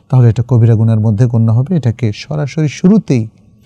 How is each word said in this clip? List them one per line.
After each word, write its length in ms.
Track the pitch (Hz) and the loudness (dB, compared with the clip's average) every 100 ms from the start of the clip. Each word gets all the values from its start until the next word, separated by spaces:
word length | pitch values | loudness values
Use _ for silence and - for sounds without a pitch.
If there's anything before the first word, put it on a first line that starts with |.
| - | -2
তাহলে 200 | 127 120 | 2 2
এটা 140 | 120 113 | 2 0
কবিরা 280 | 123 113 110 | 2 2 2
গুনাহের 240 | 113 110 | 0 0
মধ্যে 260 | 110 104 123 | 0 0 0
গণ্য 260 | 120 113 | 0 0
হবে। 240 | 113 147 175 | 0 -2 -2
এটাকে 360 | 123 - 110 | -2 -4 -6
সরাসরি 540 | - - 151 139 - 151 | -6 -8 -8 -6 -4 -4
শুরুতেই 600 | - 180 214 - 127 110 _ _ _ | 0 2 2 0 -4 -4 _ _ _